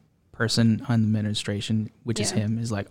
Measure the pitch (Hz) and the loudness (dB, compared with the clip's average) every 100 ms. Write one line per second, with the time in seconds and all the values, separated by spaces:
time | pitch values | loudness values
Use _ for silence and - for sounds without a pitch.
0 | _ _ _ - 113 - 117 107 - 117 | _ _ _ -4 0 4 4 2 2 2
1 | 107 107 107 107 - 101 - 110 107 - | 2 2 0 -4 -4 -4 -2 -2 -2 -8
2 | 123 113 107 - 107 113 117 101 98 | -6 -2 -2 0 0 -2 -2 -4 -2